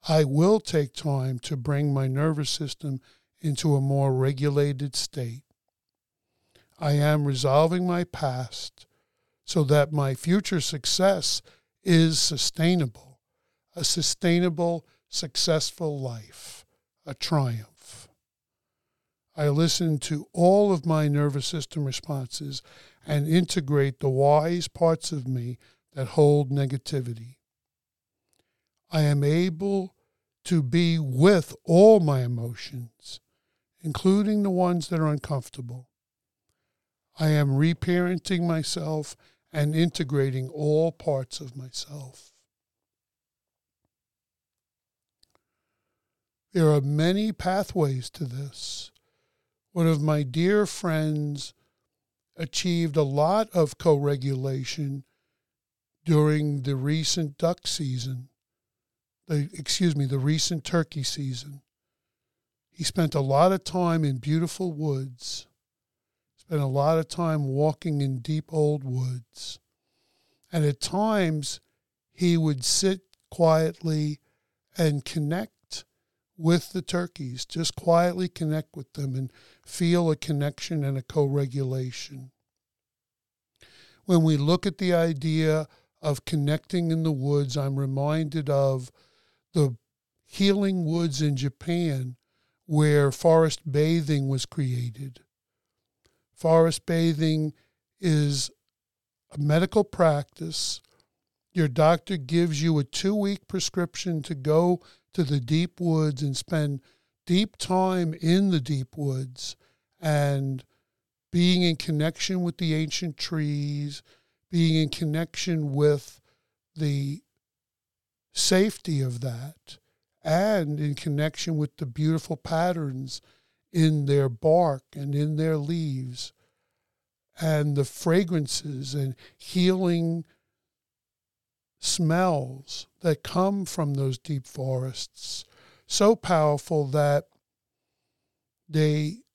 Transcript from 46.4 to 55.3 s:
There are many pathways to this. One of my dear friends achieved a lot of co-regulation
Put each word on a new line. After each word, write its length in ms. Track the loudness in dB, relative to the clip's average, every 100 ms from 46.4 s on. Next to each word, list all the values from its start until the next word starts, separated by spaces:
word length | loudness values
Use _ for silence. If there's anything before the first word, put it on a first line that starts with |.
| _
There 180 | 2 4
are 100 | 4
many 520 | 2 0 2 2 -2
pathways 760 | -2 -2 -2 -2 0 0 -2 -8
to 140 | -10
this. 680 | -10 -8 -12 -12 -12 -12 -14 _ _ _ _ _ _ _ _
One 140 | 0 2
of 160 | 2
my 220 | 2 0
dear 420 | -2 0 2 2 0
friends 880 | -2 -2 -2 0 -2 -4 -6 -10 _ _ _ _ _ _ _ _ -12
achieved 600 | -8 -4 -2 0 0 0
a 80 |
lot 440 | 0 2 2 2 0
of 260 | 0 0 2
co-regulation 1300 | 2 4 2 -2 -2 -4 -4 -6 -6 -6 -6 -6 -12 _ _